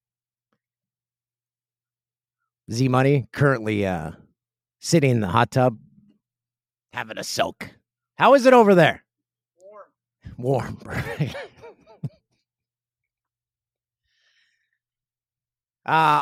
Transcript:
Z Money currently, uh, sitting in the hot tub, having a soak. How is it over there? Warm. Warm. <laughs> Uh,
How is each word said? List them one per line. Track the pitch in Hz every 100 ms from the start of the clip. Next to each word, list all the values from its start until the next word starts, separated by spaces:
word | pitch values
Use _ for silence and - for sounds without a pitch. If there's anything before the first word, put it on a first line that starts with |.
| _ _ _ _ _ _ _ _ _ _ _ _ _ _ _ _ _ _ _ _ _ _ _ _ _ _ -
Z | 110 131
Money | 127 135 143 101
currently, | - 143 127 110 107 95
uh, | 90 78 - _ _ _ _ _ _
sitting | - 170 139
in | 120
the | 98
hot | 113 117
tub, | 131 127 110 _ _ _ _ _ _ _ _ _ _ _
having | 120 113 104
a |
soak. | - - 87 - - _ _ _ _ -
How | 196
is | 277 247
it |
over | 247 208
there? | 185 147 90 _ _ _ _ _ _ 381 214 - _ _ _ - -
Warm. | 120 131 - -
Warm. | - - - -
<laughs> | 147 554 - _ 453 - _ - - _ _ _ _ _ _ _ _ _ _ _ _ _ _ _ _ _ _ _ _ _ _ _ _ _ _ _ _ _ _ _ _ _ _ _ _ _ -
Uh, | 160 156 147